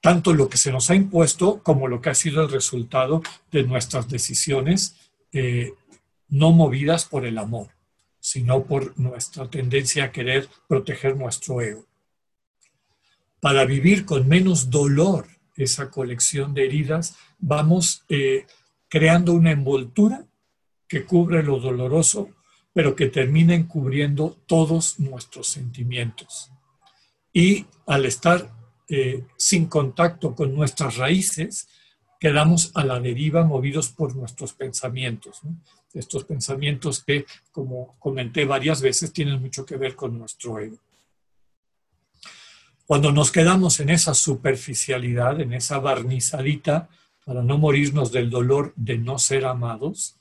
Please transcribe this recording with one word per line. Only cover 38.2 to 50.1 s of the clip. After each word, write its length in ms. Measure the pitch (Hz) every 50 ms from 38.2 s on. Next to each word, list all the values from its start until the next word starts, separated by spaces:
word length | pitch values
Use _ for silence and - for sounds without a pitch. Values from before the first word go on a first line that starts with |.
| 123 117 117 160 147
varias 360 | 139 139 135 131 151 156 135
veces, 300 | 131 131 127 - - 160
tienen 300 | - - 151 143 139 131
mucho 240 | 127 131 - - 135
que 120 | - 147
ver 180 | 131 135 131 127
con 220 | - 139 123 117
nuestro 420 | 117 117 110 - _ - 120 110 107
ego. 180 | 107 110 110 - _ _ _ _ _ _ _ _ _ _ _ _ _ _ _ _ _ _ _ _ _ _ _ _ _ _ _ _ - - - - - - - _ _ _ _ _ _
Cuando 260 | _ 151 143 147 147
nos 200 | 143 147 147 -
quedamos 480 | - 175 160 175 185 190 185 170 - -
en 100 | 147 139
esa 240 | 175 165 - 165 139
superficialidad, 1300 | - - - 135 120 - - - - - - 127 - - - 131 127 123 123 120 123 120 123 143 160
en 120 | 147 120 120
esa 260 | 127 - - 147 139
barnizadita, 1120 | 135 143 131 123 117 127 131 127 - - - 143 135 143 147 143 - - 147 160 165 - _ _ _ _ _ _ _
para 160 | - 127 127
no 160 | 123 120 139
morirnos 540 | 147 156 151 139 143 147 143 139 151 135 117
del 180 | 117 127 120 120
dolor 440 | 123 123 120 123 135 143 143 147 -
de 220 | - 117 107 131
no 200 | 117 117 123 135
ser 280 | 135 - - 135 135 135
amados 720 | 131 127 123 120 117 113 107 127 160 - - - -